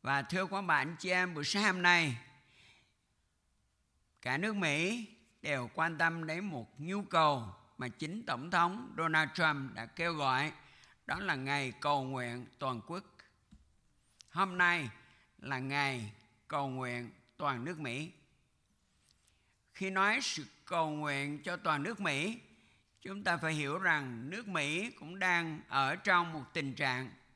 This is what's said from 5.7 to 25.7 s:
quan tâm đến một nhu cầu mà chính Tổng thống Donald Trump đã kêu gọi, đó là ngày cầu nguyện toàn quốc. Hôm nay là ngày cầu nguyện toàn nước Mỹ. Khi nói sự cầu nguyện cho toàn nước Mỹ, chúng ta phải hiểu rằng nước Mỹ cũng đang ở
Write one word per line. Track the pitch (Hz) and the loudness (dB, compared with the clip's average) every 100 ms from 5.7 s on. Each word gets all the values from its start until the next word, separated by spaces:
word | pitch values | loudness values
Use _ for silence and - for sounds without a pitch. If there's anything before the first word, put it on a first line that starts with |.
quan | - 165 156 | -2 -2 2
tâm | 165 165 160 | 2 2 -4
đến | 165 | -4
một | 202 143 113 - | -4 -6 -8 -10
nhu | 160 196 | -4 -4
cầu | 196 170 156 139 110 92 - - | 2 6 6 6 -2 -12 -20 -10
mà | 127 | -10
chính | - 156 202 233 | -6 -8 -6 -4
Tổng | 123 160 | -4 0
thống | 180 175 202 254 - | 2 4 2 -8 -2
Donald | 165 160 156 | 4 4 4
Trump | - 160 143 135 | 2 2 2 -4
đã | - 113 | -8 -10
kêu | - 170 | -4 -2
gọi, | 160 139 127 151 - - - - _ - | 0 2 2 0 -4 -20 -20 -20 _ -6
đó | 160 | -4
là | 196 | 0
ngày | 143 135 143 135 113 | -2 0 0 0 -2
cầu | 147 143 | 0 2
nguyện | 131 135 120 120 120 _ | 0 -4 -4 -6 -12 _
toàn | 135 120 - | -6 -4 -8
quốc. | 175 - - - _ _ - _ _ _ _ _ _ - | -10 -10 -20 -20 _ _ -20 _ _ _ _ _ _ -8
Hôm | 170 190 180 | 0 0 4
nay | 175 175 131 - - - _ _ | 4 4 -2 -8 -20 -20 _ _
là | 131 135 | -6 -4
ngày | 135 139 139 127 107 - _ _ _ | -2 0 0 -2 -8 -12 _ _ _
cầu | 151 139 | -4 -2
nguyện | 127 127 123 120 - _ _ | -4 -4 -6 -8 -16 _ _
toàn | 147 127 | -2 -2
nước | 135 165 | -4 -6
Mỹ. | 139 123 160 - _ _ _ _ _ _ _ _ _ _ _ _ _ _ _ | -6 -6 -8 -14 _ _ _ _ _ _ _ _ _ _ _ _ _ _ _
Khi | - 190 | -6 -2
nói | 190 196 240 | 2 4 4
sự | - - 131 - | 0 -6 -10 -16
cầu | - 175 156 | -4 0 0
nguyện | 151 151 139 143 147 | 0 -2 -2 -2 -4
cho | - 175 | -6 -4
toàn | 170 151 | 0 0
nước | 151 226 | -2 -2
Mỹ, | 185 139 175 233 - - _ _ _ _ | -2 0 -2 -4 -14 -20 _ _ _ _
chúng | 190 202 | -10 -4
ta | 190 170 | 0 2
phải | 160 | 0
hiểu | 151 143 156 | 0 -2 0
rằng | 185 156 135 117 131 | 2 2 0 -6 -8
nước | 196 214 | -8 -4
Mỹ | 170 143 160 226 | -2 0 -2 -4
cũng | - 147 190 | -8 -14 -2
đang | 185 175 165 156 | 2 2 0 -6
ở | - | -2